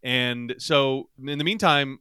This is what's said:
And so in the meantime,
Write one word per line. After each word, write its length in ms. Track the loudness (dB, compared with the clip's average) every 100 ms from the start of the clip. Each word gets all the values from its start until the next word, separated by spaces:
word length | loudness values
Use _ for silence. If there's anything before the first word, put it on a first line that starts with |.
And 520 | -2 -2 -2 -4 -8 -10
so 500 | 0 2 4 0 -4 -14
in 140 | -8 -4
the 60 |
meantime, 540 | -2 2 2 2 0 -6